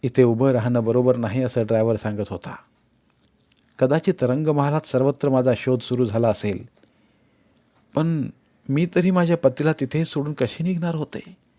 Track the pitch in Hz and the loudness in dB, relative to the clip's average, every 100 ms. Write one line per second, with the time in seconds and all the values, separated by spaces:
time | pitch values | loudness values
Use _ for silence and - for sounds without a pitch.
0 | 131 127 123 113 135 123 113 120 113 120 | -2 4 4 6 2 2 2 0 2 2
1 | 123 123 113 123 127 123 110 113 113 110 | 4 2 0 -2 -2 -2 0 0 2 0
2 | 110 104 104 92 - - _ _ _ _ | -4 -6 -6 -8 -12 -16 _ _ _ _
3 | _ _ _ _ _ - _ - 131 151 | _ _ _ _ _ -20 _ -2 2 2
4 | 175 - 123 131 156 147 143 151 - 131 | 0 0 0 0 0 0 0 0 -2 0
5 | 135 135 143 131 127 117 - 127 - 123 | 0 0 0 2 2 0 0 -2 -2 -2
6 | 123 104 120 104 104 95 - _ _ _ | 0 2 0 0 -2 -6 -10 _ _ _
7 | _ _ _ _ _ _ _ _ _ - | _ _ _ _ _ _ _ _ _ -4
8 | 160 160 120 - _ _ - 139 175 180 | -2 -2 -4 -10 _ _ -4 -2 0 2
9 | 180 180 170 170 135 123 147 156 135 151 | 2 2 2 2 0 0 -2 0 -4 -4
10 | 165 151 147 147 123 - 165 180 175 165 | -4 -4 -6 -4 -4 -2 -4 -4 -4 -6
11 | 151 - - 185 _ | -8 -12 -16 -20 _